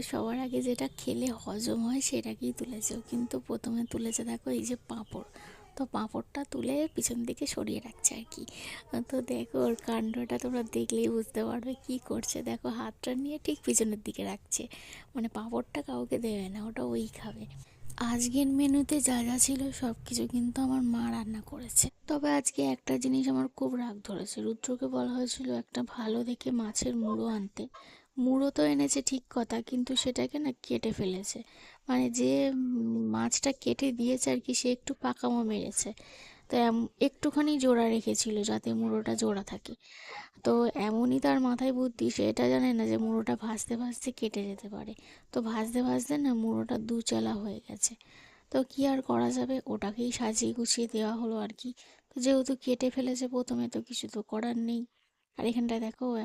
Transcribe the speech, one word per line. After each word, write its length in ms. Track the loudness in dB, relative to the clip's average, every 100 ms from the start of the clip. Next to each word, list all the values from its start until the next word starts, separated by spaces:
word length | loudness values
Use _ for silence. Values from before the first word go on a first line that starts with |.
| -2
সবার 260 | -4 -2 -2 -2
আগে 140 | -2
যেটা 260 | 0 -2 -4 -4
খেলে 280 | -4 -2 -2 -2
হজম 360 | -6 -4 -2 0 0
হয় 140 | 0
সেটাকেই 520 | 0 -2 -4 -4 -4 -4
তুলেছে। 320 | -8 -4 -4 -4
ও 40 | -4
কিন্তু 260 | -4 -2 -4 -4
প্রথমে 340 | -6 -2 -2 -2
তুলেছে 300 | -4 -4 -4
দেখো 240 | -4 -4 -2
এই 140 | -2 -2
যে 60 | -6 -8
পাঁপড়। 380 | -10 -10 -12 -12 -18 -20 -20 -16 -8
তো 60 | -4 -4
পাঁপড়টা 460 | -4 -6 -6 -8 -6
তুলে 240 | -4 -2 0 0 0
পিছন 220 | -2 -2 -4
দিকে 180 | -4 -4 -4
সরিয়ে 240 | -4 -4 -8
রাখছে 240 | -2 -2 -2
আর 60 | -8
কি। 120 | -12 -12 -12 -12 -12 -6 -6 -2
তো 60 | -2
দেখো 360 | -2 -4 0 2 2
ওর 100 | 2 -2
কাণ্ডটা 480 | -2 0 -2 -2 -2
তোমরা 200 | -2 -2 -2 -2
দেখলেই 320 | 0 2 2 0
বুঝতে 260 | -2 -4
পারবে 280 | -2 -4 -6 -8 -6
কী 80 | -8 -4
করছে। 280 | -6 -4 -6 -4
দেখো 180 | -4 -4
হাতটা 420 | -4 -8 -8 -4 -4
নিয়ে 220 | -4 -4 -4
ঠিক 120 | -2 0
পিছনের 360 | 2 2 -2 -6
দিকে 160 | -6 -6
রাখছে, 320 | -8 -6 -8 -8 -14 -18 -20 -10
মানে 140 | -6 -4 -6
পাঁপড়টা 420 | -4 -4 -4 -8
কাউকে 360 | -6 -6 -2 -2 -2
দেবে 220 | -4 -4
না, 60 | -6 -8
ওটা 160 | -6
ওই 220 | -4 -2 -4 -8
খাবে। 260 | -12 -12 -14 -14 -18 -12 -10 -4 -2
আজকের 360 | 0 2 4 4
মেনুতে 500 | 4 6 4 4 2 4
যা 100 | 2 2
যা 80 | 2 2
ছিল 160 | 2 -2 -2
সব 140 | -4 -4 -4
কিছু 160 | -4 0
কিন্তু 240 | 0 0 2
আমার 200 | 2 4 4
মা 100 | 2 0 -2
রান্না 260 | -4 -8 -10
করেছে। 340 | -12 2 2 2 -2 -2
তবে 220 | 2 4 4
আজকে 220 | 2 0 0 0
একটা 180 | 0 0
জিনিস 200 | 4 4 4
আমার 140 | 2 0 0
খুব 140 | -2 0
রাগ 140 | -4 -6 -8
ধরেছে। 300 | -6 -6 -4
রুদ্রকে 460 | -2 -2 -4 -2 -2 0
বলা 160 | 0 0
হয়েছিল 300 | -2 -2 -2 -4
একটা 180 | -4 -6 -4 -4
ভালো 220 | -2 0 0
দেখে 200 | -2 0
মাছের 420 | 0 0 -2 0 0
মুড়ো 220 | 0 0 0 -2
আনতে। 280 | -4 -8 -10 -12 -20 -20 _ 0
মুড়ো 300 | 4 4 4 4
তো 40 | 4
এনেছে 260 | 6 4 2 0
ঠিক 140 | -4 -2 -4
কথা, 220 | -2 -2 -2
কিন্তু 220 | -2 0 0
সেটাকে 340 | 0 0 -2 0
না 120 | -4 -4 -4
কেটে 260 | -2 0
ফেলেছে। 480 | 0 -2 -2 -6 -10 -12 -20 -20 -12 0
মানে 180 | 2 2
যে, 220 | 2 4 4 4
উম, 100 | 2 2 2 2 2 2 2
মাছটা 360 | 2 2 2 0
কেটে 240 | 0 2 0
দিয়েছে 360 | 2 2 2 2
আর 60 | 0 0
কি, 80 | 0
সে 80 | 2
একটু 200 | 0 -2 -2
পাকামো 380 | -2 0 2 2
মেরেছে। 460 | 2 0 0 -2 -4 -6 -16 -20 -20 -20 0
তো 40 | 4 4
এম-, 200 | 4 0 2 2
একটুখানি 460 | 2 2 4 4 6
জোড়া 220 | 6 6 6 4
রেখেছিল 400 | 2 0 0 0
যাতে 260 | 0 0 0
মুড়োটা 400 | 0 2 0 0 0
জোড়া 220 | 2 0
থাকে। 300 | -4 -10 -12 -16 -16 -20 -14 -14 -14 -2
তো 80 | 2 4 4 2 0
এমনই 320 | 2 4 4
তার 200 | 4 4 4
মাথায় 260 | 2 2 2
বুদ্ধি, 280 | 0 2 0 2
সে 80 | 2
এটা 140 | 4 4
জানে 200 | 4 4
না 100 | 2 2
যে 60 | 2
মুড়োটা 380 | 2 2 0 -2
ভাজতে 380 | -2 -4 -4 -2
ভাজতে 320 | -4 -4 -6 -4
কেটে 220 | -4 -2 -4
যেতে 180 | -6 -10
পারে। 240 | -10 -10 -14 -18 -20 -6
তো 60 | -2
ভাজতে 380 | 0 0 0 2 2
ভাজতে 280 | 0 0 2
না 140 | 2
মুড়োটা 420 | 2 2 0 0 -2 0
দুচালা 440 | -2 0 0 0
হয়ে 260 | -2 -4 -8 -10
গেছে। 260 | -2 -2 -2 -16 -20 -20 -20 _
তো 60 | 0 0
কী 120 | 0 2
আর 80 | 2 2
করা 200 | 2 2 2
যাবে, 180 | 0 -2 -2
ওটাকেই 460 | -4 -2 -2 -2
সাজিয়ে 400 | 0 0 0 0 0
গুছিয়ে 300 | 0 0 0
দেওয়া 200 | 0 0 0
হলো 140 | -2 -2 -4
আর 60 | -8
কি। 100 | -12 -12 -20 -20 _
তো 60 | 0
যেহেতু 300 | 4 4 4 0
কেটে 240 | 0 2 2 2
ফেলেছে 300 | 0 -2 -2
প্রথমে, 320 | -2 0 -2 -2
তো 60 | -4 -6
কিছু 180 | -8 -6
তো 60 | -6 -4
করার 280 | -2 0 0 0
নেই। 140 | -2 -4 _ _ _ _ -2
আর 80 | 0
এখানটায় 360 | 2 0 0 -4
দেখো 160 | -4 -2
ও 20 | -2